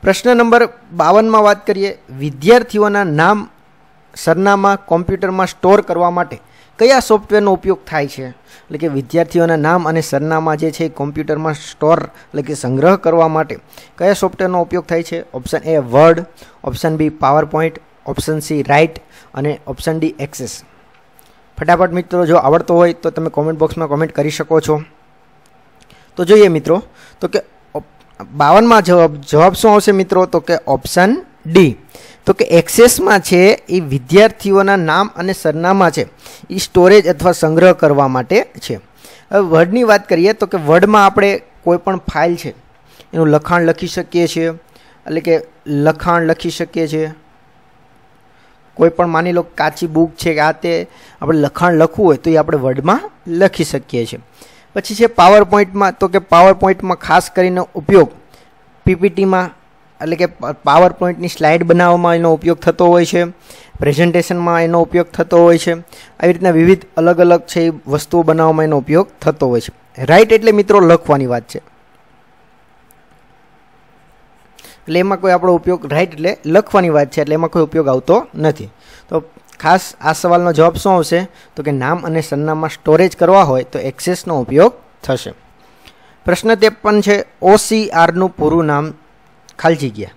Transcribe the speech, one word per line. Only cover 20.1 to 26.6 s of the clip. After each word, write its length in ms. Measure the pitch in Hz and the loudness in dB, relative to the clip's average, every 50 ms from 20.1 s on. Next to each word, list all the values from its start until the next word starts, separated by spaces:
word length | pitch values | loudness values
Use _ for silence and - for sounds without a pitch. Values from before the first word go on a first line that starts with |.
| 381 - | -6 -8
એક્સેસ. 440 | - 147 - - - - - - - _ _ _ _ _ _ _ _ _ _ _ _ _ _ _ _ _ _ - | -14 -14 -12 -14 -14 -14 -14 -16 -20 _ _ _ _ _ _ _ _ _ _ _ _ _ _ _ _ _ _ -10
ફટાફટ 320 | 160 156 175 170 185 180 | 0 0 2 2 2 -2
મિત્રો, 360 | 165 175 175 - - 175 175 | -2 -6 -6 -4 -2 -2 0
જો 100 | 156 165 | 2 2
આવડતો 380 | 175 - 135 151 170 - - 175 | 2 2 2 0 0 0 0 2
હોય 180 | 170 175 175 165 | 2 2 2 0
તો 180 | - - 165 | -2 -6 -8
તમે 180 | 156 - 160 160 | -6 -4 -8 -6
કોમેન્ટ 300 | - - 147 156 165 151 | -4 -4 -4 -4 -2 -2
બોક્સમાં 300 | 156 156 - - 165 147 | -4 -4 -4 -6 -8 -6
કોમેન્ટ 240 | 143 143 160 156 - | -4 -4 -4 -4 -4
કરી 180 | - 143 156 | -4 -4 -4
શકો 300 | 151 - 156 - 160 160 | -4 -8 -6 -2 -2 -2
છો. 220 | 160 - 151 147 156 - _ _ _ _ _ _ _ _ _ _ _ _ _ _ _ _ _ _ _ _ - _ _ _ _ | 0 0 -4 -4 -4 -12 _ _ _ _ _ _ _ _ _ _ _ _ _ _ _ _ _ _ _ _ -20 _ _ _ _
તો 80 | - 180 | -8 2
જોઈએ 240 | 165 202 214 208 190 | 4 6 6 6 4
મિત્રો, 340 | 165 156 | 2 -2